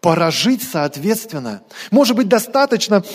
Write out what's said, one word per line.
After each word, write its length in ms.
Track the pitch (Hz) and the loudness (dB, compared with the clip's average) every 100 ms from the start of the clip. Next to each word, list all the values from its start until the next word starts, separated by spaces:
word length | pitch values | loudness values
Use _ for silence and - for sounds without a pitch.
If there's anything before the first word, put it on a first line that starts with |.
Пора 300 | 175 165 165 | 2 2 2
жить 320 | 160 214 254 | 0 0 0
соответственно. 1000 | - 165 147 143 160 220 - 151 120 101 _ - - | -2 -4 -4 -4 -4 -4 -4 -10 -8 -10 _ -18 0
Может 260 | 226 254 233 | 2 4 2
быть, 120 | 214 | 2
достаточно 760 | 233 - 269 277 233 - 208 - | 2 2 0 2 0 2 0 0